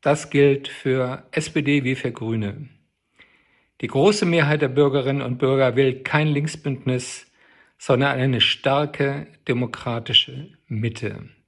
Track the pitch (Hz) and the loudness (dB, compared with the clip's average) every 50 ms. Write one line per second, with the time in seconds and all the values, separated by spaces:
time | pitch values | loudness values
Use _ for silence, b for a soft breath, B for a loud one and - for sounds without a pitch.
0 | - 147 147 147 - - - 143 143 143 139 139 139 - - - - 135 131 131 | 2 2 0 0 0 -2 2 4 6 6 4 2 -2 -10 -14 -6 -2 -2 0 0
1 | 127 123 127 - - _ - 160 156 - - 160 147 143 143 147 131 127 131 127 | 0 -2 -4 -10 -12 _ -6 -6 -6 -2 -2 -2 0 2 2 2 2 0 -2 -2
2 | - 127 - - 113 113 113 113 107 101 98 - 147 - _ _ _ _ _ _ | -4 -6 -6 -4 -6 -4 -2 -2 -2 -4 -6 -10 -14 -16 _ _ _ _ _ _
3 | _ b b b b b b b b b b b b b b _ - 113 - 135 | _ b b b b b b b b b b b b b b _ -10 -2 0 4
4 | 135 202 208 208 - 175 170 170 151 143 151 151 147 131 127 139 147 139 131 143 | 4 4 4 4 2 2 4 2 4 2 2 2 0 0 4 4 4 4 4 2
5 | 127 135 139 139 135 123 127 123 - 131 135 135 135 127 117 123 135 131 127 127 | 0 0 -2 -2 -2 -4 -2 0 2 2 4 4 4 2 4 4 2 2 2 -2
6 | - - - 151 156 156 147 143 143 151 - - - 147 135 127 - 131 127 123 | -6 -2 0 2 2 2 0 0 -2 -4 -6 -6 -6 -6 -6 -4 -2 -2 -2 -2
7 | 123 - - - - b b b b b b b b b b b - - 139 123 | -4 -8 -14 -16 -18 b b b b b b b b b b b 0 2 2 4
8 | 135 139 135 131 127 135 127 120 - - - - - 139 135 143 151 147 147 - | 4 2 0 0 0 0 2 2 2 2 0 0 0 0 2 2 0 -2 -2 -2
9 | 139 139 139 143 151 - - _ _ - 131 120 127 120 - - - 123 117 117 | -2 -2 -2 -6 -10 -14 -20 _ _ -4 -2 -2 -2 -4 -6 -8 -6 -6 -6 -6
10 | 113 - 117 - - - 127 131 151 - - _ _ _ 131 107 110 117 110 - | -6 -6 -8 -8 -8 -12 -12 -14 -16 -16 -20 _ _ _ -8 -4 -4 -6 -6 -6
11 | - 107 104 104 - - _ _ _ | -10 -10 -10 -10 -16 -20 _ _ _